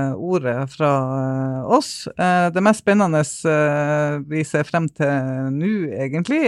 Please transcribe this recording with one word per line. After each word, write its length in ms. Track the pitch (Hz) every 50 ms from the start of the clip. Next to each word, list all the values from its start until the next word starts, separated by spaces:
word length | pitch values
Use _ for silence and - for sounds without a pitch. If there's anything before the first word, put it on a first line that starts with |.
| 139 135 131 95
ordet 480 | 135 175 185 180 139 123 120 123 139 135 -
fra, 160 | - 156 147 143 135 131 131 131 135 131 131 131 131 135 131 131 131 131
eh, 80 | - 220
oss. 340 | 277 294 - - - - -
Eh, 400 | - - 180 180 180 180 175 175
det 120 | 165 180 190
mest 200 | 208 220 - -
spennende, 380 | - 196 208 202 180 160 151 151
eh, 960 | - - - - 165 156 151 151 147 147 147 147 147 151 151 151 147 147 147 139 147
vi 140 | 151 156 156
ser 200 | - - 151 147
frem 240 | - - 170 165 151
til 200 | - - 156 143 143 139 131 131 131 131 135 135
nå, 200 | 135 143 160 196 220 208 175 147 107
egentlig, 460 | 101 135 135 139 160 175 - 277 311 320